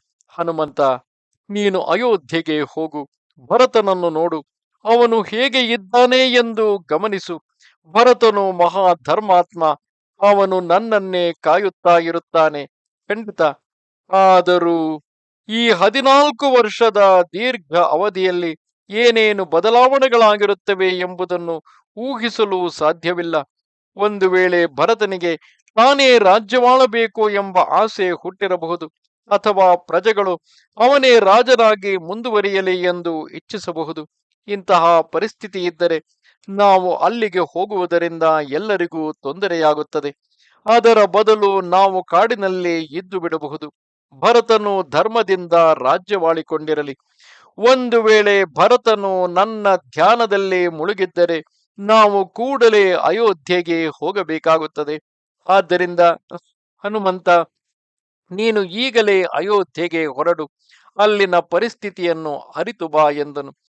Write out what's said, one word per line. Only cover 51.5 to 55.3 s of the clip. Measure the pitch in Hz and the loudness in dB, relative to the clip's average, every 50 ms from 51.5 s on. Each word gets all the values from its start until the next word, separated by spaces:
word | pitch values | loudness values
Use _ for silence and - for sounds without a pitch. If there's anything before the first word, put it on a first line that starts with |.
| _ _ _ _ _ - | _ _ _ _ _ -10
ನಾವು | 202 202 220 220 214 208 202 202 190 180 | -2 2 4 4 4 4 2 0 -2 -4
ಕೂಡಲೇ | _ - 233 262 277 262 240 226 220 208 196 190 180 | _ -8 -6 -6 0 2 2 4 4 4 2 2 0
ಅಯೋಧ್ಯೆಗೆ | 160 - 151 175 220 233 220 190 156 139 - 175 180 175 170 170 165 160 156 | 0 0 -2 0 0 0 0 -2 -2 _ -4 -4 -2 -2 -4 -4 -4 -4 -6
ಹೋಗಬೇಕಾಗುತ್ತದೆ. | 139 - 147 160 196 202 180 151 160 160 - 165 160 160 156 151 - - 151 143 151 151 - _ _ _ _ _ | -8 -8 -8 -6 -6 -6 -6 -6 -8 -4 0 0 0 0 0 -4 -8 -8 -8 -8 -8 -10 -14 _ _ _ _ _